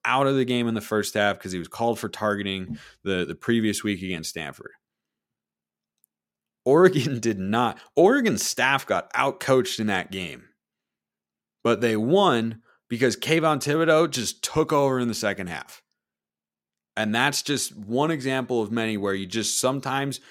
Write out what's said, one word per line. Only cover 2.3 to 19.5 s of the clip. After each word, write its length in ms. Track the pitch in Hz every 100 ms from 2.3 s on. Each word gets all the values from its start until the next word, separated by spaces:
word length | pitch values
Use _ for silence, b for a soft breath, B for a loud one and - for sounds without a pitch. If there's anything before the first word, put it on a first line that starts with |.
| 101 98 95 92 - B B
the, 220 | 98 92
the 100 | 85
previous 480 | 85 - 117 107 98
week 200 | 104 92
against 280 | 92 82 82
Stanford. 420 | 82 73 - - _ _ _ _ _ _ _ _ _ _ _ _ _ _ _ _ _ _ _
Oregon 540 | 127 156 185 156 123 120
<laughs> 0 |
did 180 | 113 98
not, 420 | 95 113 120 - B 143
Oregon 400 | 190 277 220 113
staff 500 | - - 127 139 -
got 260 | 92 -
outcoached 640 | 123 135 - - 131 123 -
in 60 | 104
that 260 | 92 85
game, 320 | 92 85 62 - _ _ _ _ _ _ _ _ _ _ _
but 160 | 117 107
they 160 | 117 107
won 680 | 117 190 185 117 113 110 b b -
because 280 | 117 127 -
Kayvon 460 | - 165 156 143
Thibodeau 480 | 143 156 165 156 165
just 320 | 135 101 -
took 300 | - 156 147
over 260 | 147 139 127
in 100 | 117
the 60 |
second 320 | 104 104 98 90
half. 360 | 80 - - _ _ _ _ _ _ _ _ _ _ _ 110
And 180 | 107
that's 260 | 117 139 139
just 340 | - 135 -
one 360 | - 104 123 156
example 500 | 156 135 131 123 120
of 100 | 104
many 280 | 117 110 104
where 160 | 98
you 100 | 98
just, 340 | 92 110 104